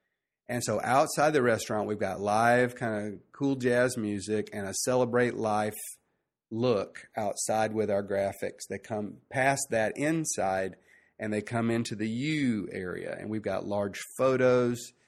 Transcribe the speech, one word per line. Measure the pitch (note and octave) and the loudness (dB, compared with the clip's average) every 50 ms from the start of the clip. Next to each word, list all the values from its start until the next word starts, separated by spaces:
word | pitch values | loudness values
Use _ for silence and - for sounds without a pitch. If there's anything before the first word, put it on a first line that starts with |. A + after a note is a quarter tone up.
| _ _ _ _ _ _ _ _ _ - | _ _ _ _ _ _ _ _ _ -6
And | A#2+ B2 A#2 | -4 -4 -2
so | - A2 G#2 - | 0 0 0 2
outside | - A#2+ C3+ D#3 D3 - - D3 D#3 | 4 4 4 4 4 2 2 2 4
the | D#3 D3 | 4 4
restaurant, | B2 A#2+ A2+ G#2 - - A#2+ G#2+ G2+ G2+ | 4 4 4 2 0 -2 -2 -2 -2 -2
we've | G#2+ F#2+ | -2 -2
got | G#2+ F#2+ F#2 F2+ | -2 -4 -2 -2
live | G2 G#2 G#2 A2 A2+ A#2 A#2+ B2 B2 B2 B2 - | 0 2 4 4 6 6 6 6 4 2 0 -2
kinda | B2 A#2 A2 G#2 G#2 G#2+ G2+ F2+ - _ | -4 -4 -2 -4 -4 -6 -8 -10 -14 _
cool | - - C#3 C#3 C#3 | -8 -4 -2 0 0
jazz | C3 A#2+ B2+ A#2+ B2 B2 B2+ B2 B2 | 0 2 2 4 4 4 2 2 0
music | G#2+ G#2 G#2 G2+ F#2 G2+ G#2+ G#2+ G#2 - - | -2 -2 -2 -4 -2 -2 -2 -2 -2 -4 -6
and | - G2 F#2+ | -8 -6 -6
a | G2 | -4
Celebrate | - - C3 B2+ B2+ B2+ B2 A2+ A#2+ B2 A#2+ - | -4 -2 0 2 2 2 2 4 2 2 2 0
Life | - A2+ G#2+ G#2 G#2+ G#2+ G#2+ - - - - - - _ _ _ _ _ _ _ _ _ - | 0 0 0 2 2 0 -2 -4 -6 -10 -14 -16 -18 _ _ _ _ _ _ _ _ _ -8
look | A2 A2 A#2+ B2+ A#2 G2 F#2+ - - - - - - - | -4 0 2 2 2 2 0 -4 -8 -16 -20 -12 -6 -4
outside | A2 G2+ F#2+ - - - A2 A2 A2 A2 G#2+ | -4 -4 -4 -4 -2 0 0 2 2 0 0
with | A2 G#2+ G#2 | 0 0 2
our | G2+ G2 G2+ | 2 0 0
graphics. | G2 G2+ G2 G2 G2 F#2+ - - F#2+ - - - - | 0 0 0 0 0 -2 -4 -6 -8 -8 -8 -10 -10
They | G2 G2 | -10 -8
come | - - A2+ G#2+ G#2 G2+ - - _ - | -8 -6 -6 -6 -6 -6 -10 -14 _ -6
past | - C3 B2+ C3+ C3+ C3+ - - | -2 0 2 2 2 0 0 -2
that | A#2 A2+ G#2+ G#2 - - | 0 0 0 0 0 -2
inside | C#3 D3+ D#3+ E3 D#3 - - - G2 F#2+ F#2+ F#2+ F#2+ F#2+ F2+ - _ _ _ - _ _ _ - | -2 0 0 0 -2 -2 -2 -2 0 0 0 0 -2 -4 -6 -10 _ _ _ -20 _ _ _ -8
and | A2 A2 G#2 | -6 -4 -2
they | G#2 | -2
come | G#2 - A#2 A#2 A2+ A#2 | -2 -2 -2 0 0 2
into | A#2 A#2 A#2 - A#2+ | 2 0 0 -2 -4
the | G2+ G#2+ A2 | -4 -4 -2
U | A2 A#2+ C3 D3+ D#3 D3+ C#3+ B2+ A#2 G#2+ F2+ - | -2 -2 -2 -2 0 0 2 2 0 0 -2 -4
area. | - G2 F#2+ F2+ F2 F2+ F2+ E2+ E2+ F2 | -6 -6 -6 -6 -6 -6 -6 -8 -8 -8
And | F#2 G#2 | -6 -6
we've | G#2+ A2 | -6 -4
got | G2+ G#2 F#2+ G2 F2 | -2 -2 -2 -2 -2
large | F2+ G2+ G2+ G2+ G2+ G2 - - - - - | -2 -2 0 0 -2 -4 -8 -12 -10 -4 0
photos. | B2+ C3 C3 B2+ B2+ B2+ B2 B2 B2 A#2+ A#2+ A#2+ - - - _ _ | 2 2 4 4 4 6 6 6 4 2 0 -2 -6 -12 -18 _ _